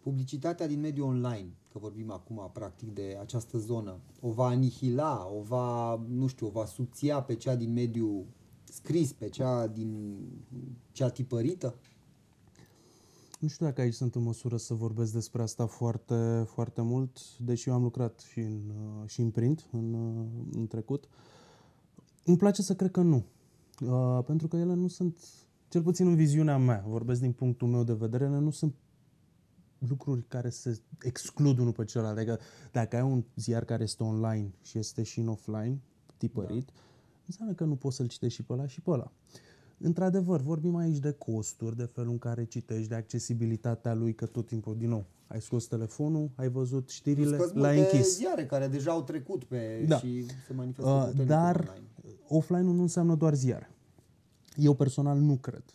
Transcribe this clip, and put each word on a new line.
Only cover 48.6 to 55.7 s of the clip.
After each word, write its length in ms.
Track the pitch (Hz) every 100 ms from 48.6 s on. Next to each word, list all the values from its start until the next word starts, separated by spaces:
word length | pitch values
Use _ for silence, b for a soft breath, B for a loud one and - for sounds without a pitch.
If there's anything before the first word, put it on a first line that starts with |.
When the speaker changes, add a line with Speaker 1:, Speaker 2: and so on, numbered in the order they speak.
| 135
Speaker 1:
deja 240 | 139 139
au 100 | 165
trecut 400 | 147 160 131 185
pe, 420 | - 127 110 110 151
Speaker 2:
Da. 100 | 147
Speaker 1:
și 280 | 127 123 120 131 -
se 60 |
manifestă 360 | 131 127 127 131
Speaker 2:
Uh, 80 | 139 123
Speaker 1:
puternic 220 | 139 127
Speaker 2:
dar 280 | 151 170 175
Speaker 1:
online. 320 | 160 - - - - - -
Speaker 2:
offline-ul 480 | 156 156 180 180 175
nu 60 |
înseamnă 340 | 175 170 170 160
doar 180 | 160
ziare. 360 | 143 131 - - - _ - _ _ _ _ _ -
Eu 180 | 147
personal 440 | 139 139 - 143 143
nu 160 | 147 135
cred. 260 | 131 120 -